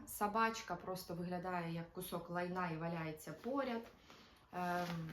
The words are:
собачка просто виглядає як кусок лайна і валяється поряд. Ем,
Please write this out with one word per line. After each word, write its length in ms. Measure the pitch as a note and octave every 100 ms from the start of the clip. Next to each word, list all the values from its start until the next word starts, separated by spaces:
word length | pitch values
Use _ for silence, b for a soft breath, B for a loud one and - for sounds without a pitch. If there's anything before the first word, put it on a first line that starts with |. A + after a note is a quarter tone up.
| - -
собачка 580 | G#3 G#3 A3+ A3+ - F3
просто 380 | - F#3 -
виглядає 600 | F3 F3 F3+ F3+ F3+ E3
як 180 | E3 E3+
кусок 380 | - F3+ F3 E3+
лайна 420 | F3 F3+ F3+ F3+
і 60 | D#3+
валяється 560 | E3 E3+ D#3+ D3+ -
поряд. 480 | D3+ A#3 C#4 B3+ A#3 A#3 - B B B B -
Ем, 560 | F3+ F3+ F3 F3 E3+ D#3+